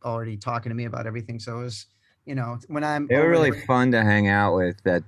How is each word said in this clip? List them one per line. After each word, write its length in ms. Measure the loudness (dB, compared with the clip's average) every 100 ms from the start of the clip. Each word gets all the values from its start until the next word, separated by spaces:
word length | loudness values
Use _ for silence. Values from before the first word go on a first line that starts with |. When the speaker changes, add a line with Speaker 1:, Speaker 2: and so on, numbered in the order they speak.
Speaker 1:
already 320 | -8 -8 -8 -8
talking 340 | -8 -6 -6
to 60 | -8
me 100 | -8
about 220 | -8 -8
everything. 320 | -10 -10 -12
So 200 | -10 -10
it 40 |
was, 220 | -10 -12 -18 _ _ _ -10
you 100 | -8
know, 240 | -6 -10 -10
when 160 | -6
I'm 240 | -4 -4 0
Speaker 2:
They 80 | 2
were 60 |
Speaker 1:
over 80 | 4
Speaker 2:
really 200 | 4 4
Speaker 1:
there 100 | 2
Speaker 2:
fun 300 | 0 2 4
to 120 | 4
hang 240 | 4 4 4
out 280 | 4 4 2
with 300 | 0 0 0
at, 180 | 0